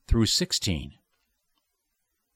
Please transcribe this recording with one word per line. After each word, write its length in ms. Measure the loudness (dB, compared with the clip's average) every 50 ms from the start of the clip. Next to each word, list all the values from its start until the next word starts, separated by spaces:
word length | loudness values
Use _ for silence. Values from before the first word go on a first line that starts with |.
| _ 0
through 180 | 2 4 4
sixteen. 680 | 4 2 0 -2 -2 -4 -4 -2 -2 -4 -4 -6 -10 -16 _ _ _ _ _ _ _ _ _ _ _ _ _ _ _ _ _ _ _ _ _ _ _ _ _ _ _ _